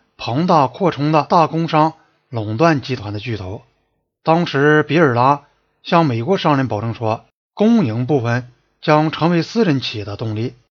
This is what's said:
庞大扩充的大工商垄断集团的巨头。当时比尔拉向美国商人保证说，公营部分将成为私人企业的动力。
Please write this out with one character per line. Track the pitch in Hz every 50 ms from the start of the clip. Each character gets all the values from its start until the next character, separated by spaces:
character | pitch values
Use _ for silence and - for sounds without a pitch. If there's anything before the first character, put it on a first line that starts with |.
| _ _ _
庞 | - - 120 117 143 175
大 | 180 180 156 135 123
扩 | - - 196 160
充 | 143 131 143 151
的 | 156 151 139
大 | - 202 175 156 147
工 | 160 160 165 147
商 | 165 151 156 160 - _ _ _ _ _ _ _
垄 | 120 113 104 107 107
断 | 113 165 170 156 131
集 | - - 127
团 | - 98 104
的 | 104 104
巨 | 101 120 113
头。 | 98 95 92 101 - - _ _ _ _ _ _ _ _ _ _ _
当 | _ 160 160 175 170
时 | 165 - 135 143 151 151 151 147
比 | - 139
尔 | 170 170 135
拉 | 117 117 123 135 143 143 - _ _ _ _ _ _ _
向 | _ - 180 170 165
美 | 139 117 117
国 | 117 147 190 185
商 | - 160 147
人 | 135 131 113
保 | 110 101
证 | 110 117 110
说， | - 117 107 110 - - _ _ _ _ _
公 | _ - 202 226 233 226 170
营 | 110 110 120 127
部 | 123 151 131
分 | 113 120 117 123 123 - _ _ _ _ _ _
将 | - 165 151 151 156 156
成 | 143 - 151 170
为 | 175 165
私 | 151 - - 226 220
人 | 180 139 131
企 | 120 - - 107
业 | 98
的 | 104 104
动 | - 120 110 107
力。 | 107 117 127 - _ _ _